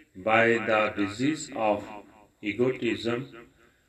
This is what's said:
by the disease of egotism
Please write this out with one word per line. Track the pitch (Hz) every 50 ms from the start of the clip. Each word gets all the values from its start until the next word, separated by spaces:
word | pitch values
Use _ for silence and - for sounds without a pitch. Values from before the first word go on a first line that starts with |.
| - _ _
by | 95 92 107 110 113 113 117 117 110 110 113
the | 110 107 107 107 104
disease | 104 101 98 104 113 131 147 156 147 - - -
of | 113 110 107 104 104 101 101 107 104 98 - - - - _ _ _
egotism | - 104 98 110 123 131 127 127 127 113 104 101 101 117 120 123 135 - - 117 - - _ _ _ _ _ _ _